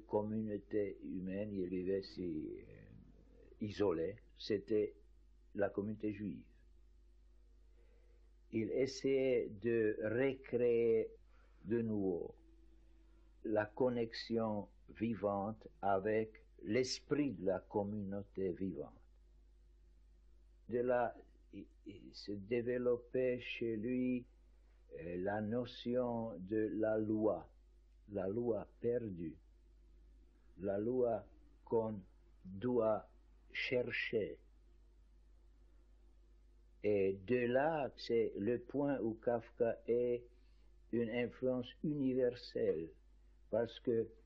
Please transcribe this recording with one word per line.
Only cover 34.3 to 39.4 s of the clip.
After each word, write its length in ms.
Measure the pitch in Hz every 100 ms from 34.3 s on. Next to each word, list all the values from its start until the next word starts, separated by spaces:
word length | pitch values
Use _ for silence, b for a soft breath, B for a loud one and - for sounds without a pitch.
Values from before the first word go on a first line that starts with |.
| - - - - - - - - - - - - - - - - - - - - - - - - -
Et 360 | 104 101 95 98 95
de 200 | 123 120
là, 440 | 127 151 160 120 -
c'est 360 | - 117 104 -
le 200 | 104 120
point 400 | - 135 143 131
où 140 | 113
Kafka 640 | 113 - 117